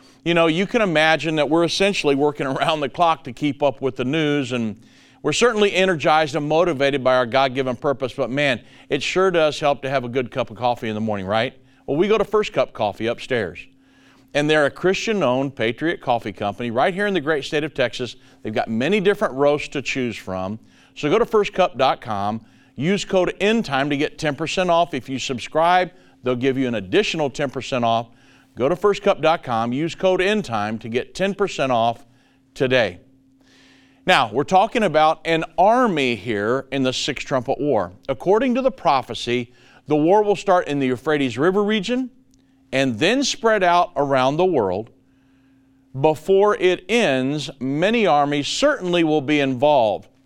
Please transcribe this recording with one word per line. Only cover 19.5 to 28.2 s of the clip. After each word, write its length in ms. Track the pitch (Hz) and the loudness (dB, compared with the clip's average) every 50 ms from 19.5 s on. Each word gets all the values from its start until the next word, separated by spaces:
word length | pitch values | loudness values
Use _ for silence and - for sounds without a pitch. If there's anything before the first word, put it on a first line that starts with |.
| 147 147 - - | 2 0 -4 -6
to 120 | - 147 | -8 -8
choose 360 | 120 - - 139 123 120 101 | -6 -6 -4 -4 -4 -4 -6
from. 420 | - - - 92 92 92 95 110 113 - - _ _ _ _ - | -8 -8 -8 -6 -6 -6 -6 -8 -10 -14 -20 _ _ _ _ -10
So 120 | - - 151 | -6 -2 0
go 120 | 185 226 | 2 0
to 60 | 233 | 0
first 260 | 214 - 214 202 - | 2 0 0 0 0
cup 260 | - - 180 - - 123 | 0 0 0 0 0 0
dot 220 | 131 131 - - | 0 0 0 -2
com, 440 | - 117 107 98 101 104 110 113 - _ _ _ _ _ - | -4 -6 -4 -4 -2 -4 -4 -6 -8 _ _ _ _ _ -10
use 300 | - 143 175 202 196 - | -4 -2 -2 0 -2 -2
code 320 | - 190 185 180 175 - - | 0 0 0 0 0 -2 -2
end 240 | 185 208 226 233 - | 0 0 0 0 -2
time 260 | - 139 131 139 147 | -2 -2 -2 -2 0
to 60 | 147 | -2
get 220 | 135 147 - - - | -2 -2 -4 -4 -4
ten 160 | 156 151 139 | -4 -4 -4
percent 360 | 143 160 147 - 190 185 180 | -4 -6 -4 -2 -2 0 2
off. 220 | 170 165 170 170 | 2 2 0 0
If 160 | - 131 - - | -4 -8 -8 -8
you 120 | 135 120 | -8 -8
subscribe, 720 | - - 135 110 - - - 156 165 170 180 185 185 165 - - - _ _ _ - | -6 -6 -6 -8 -6 -4 0 2 2 4 4 4 2 0 -6 -14 -20 _ _ _ -2
they'll 100 | 123 127 | -2 -2
give 240 | 123 127 135 127 131 | 0 0 0 0 0
you 80 | 131 | 0
an 80 | 123 117 | -2 -2
additional 560 | 107 98 90 123 190 214 - - 165 151 135 | -4 -4 0 0 0 0 0 -2 -2 -4 -4
ten 180 | - - 147 131 | -4 -4 -6 -6
percent 360 | - 139 117 - 135 123 120 | -6 -8 -8 -6 -4 0 0
off. 240 | 113 113 113 120 - _ _ | 2 2 0 -2 -6 _ _